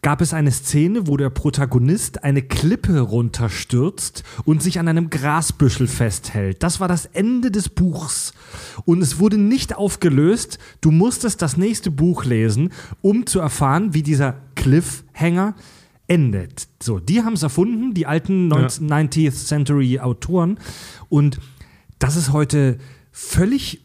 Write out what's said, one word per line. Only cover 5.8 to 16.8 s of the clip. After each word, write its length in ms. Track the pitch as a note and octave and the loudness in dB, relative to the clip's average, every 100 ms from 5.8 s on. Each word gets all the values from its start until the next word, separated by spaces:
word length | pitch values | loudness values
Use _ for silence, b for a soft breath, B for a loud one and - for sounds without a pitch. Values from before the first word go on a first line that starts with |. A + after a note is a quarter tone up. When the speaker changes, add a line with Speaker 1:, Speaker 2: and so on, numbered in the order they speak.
| B2+ | -2
Speaker 1:
festhält. 760 | - A#2 - - G#2+ G2 F#2 | 0 -2 -2 -6 -4 -4 -2
Das 160 | F3+ - | -4 -2
war 80 | - | -2
das 180 | F3 - | -2 -4
Ende 460 | - G#3+ B3+ B3 | -2 0 0 0
des 180 | G3+ F#3 | -2 -4
Buchs. 640 | - F3+ D#3+ D#3+ - - B B B B B | 0 -2 -2 -6 -8 -8 B B B B B
Und 180 | - E3+ | 0 2
es 180 | D#3 C#3 | 2 2
wurde 180 | G3+ G#3+ | 2 4
nicht 400 | G3+ C4 - G3 | 2 2 -2 -4
aufgelöst. 800 | G3+ - F3 C#3 D#3 A#3 - - B B | -4 0 2 4 4 2 -2 -14 B B
Du 80 | D#3+ | 2
musstest 500 | D#3+ A3 - A#3 - | 4 4 2 -4 -2
das 140 | D#3+ D#3 | -2 0
nächste 340 | G3 A3 G3 | 0 -2 -4
Buch 340 | C#3 E3+ C#3 B2+ | 0 0 0 0
lesen, 460 | A#2 A2+ G#2+ E3+ B B B | 2 2 2 0 B B B
um 240 | G3 A3 - | 2 2 0
zu 120 | F#3 | -2
erfahren, 540 | D#3 - C#3 D3+ G#3+ | -2 0 0 2 0
wie 80 | D#3 | 0
dieser 200 | D3 C#3+ C#3 B2 - - | 0 2 0 -4 -12 -2
Cliffhanger 1000 | C3+ D3 F3 - - - E3 F3 G3+ G3+ B B B B - | 4 4 2 -10 -16 -2 0 2 -2 -4 B B B B 0
endet. 600 | F3 C3 G2 F2+ - - _ | 2 2 0 -6 -14 -18 _